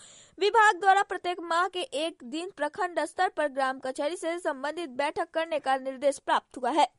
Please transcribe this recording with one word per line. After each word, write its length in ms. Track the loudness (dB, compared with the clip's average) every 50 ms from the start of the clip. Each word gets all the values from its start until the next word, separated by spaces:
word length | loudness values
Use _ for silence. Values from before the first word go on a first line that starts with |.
| -12 -20 -20 -20 -20 _ _ -2
विभाग 420 | 0 2 6 6 6 6 6 4
द्वारा 220 | 4 4 6 6 4
प्रत्येक 380 | 0 -2 -6 -4 -4 -4 -4 -2
माह 240 | 0 2 2 2 0
के 120 | 0 -4
एक 420 | -6 -4 -4 -4 -4 -4 -6 -8 -12
दिन 260 | -10 -8 -8 -8 -8 -6
प्रखंड 440 | -4 -4 -4 -2 -2 -4 -4 -2 -2
स्तर 280 | -4 -2 0 0 0 0
पर 200 | 0 0 -2 -2
ग्राम 300 | 0 0 -2 -2 -2 -4
कचहरी 380 | -6 -6 -4 -2 -2 -2 -2
से 220 | -4 -4 -4 -4 -2
संबंधित 520 | -2 -4 -4 -4 -4 -6 -6 -6 -8 -8
बैठक 400 | -4 -4 -2 -2 -2 -4 -6 -4
करने 280 | -2 -4 -4 -2 -2 -4
का 180 | 0 0 -2
निर्देश 420 | 0 -2 -4 -6 0 0 0 0 0
प्राप्त 400 | 0 0 0 0 0 _ -10 -4
हुआ 120 | -2 0
है। 160 | 2 4 4 2 _